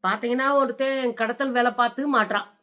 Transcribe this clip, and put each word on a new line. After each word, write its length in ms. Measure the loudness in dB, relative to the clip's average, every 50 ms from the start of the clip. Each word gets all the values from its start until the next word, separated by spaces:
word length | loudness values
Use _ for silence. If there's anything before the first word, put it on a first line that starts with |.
| 0 -2
பாத்தீங்கன்னா 440 | -2 -2 -2 -2 -2 0 2 2
ஒருத்தன் 600 | 4 2 2 2 0 -2 -2 -2 0 0 -2 -2 -2
கடத்தல் 360 | -2 -4 -4 -2 -4 -4 0
வேலை 200 | 2 2 2 2
பார்த்து 440 | 2 2 0 0 0 -2 -2 0 2
மாட்றான் 320 | 2 2 2 -2 -4 -4 -6 _ _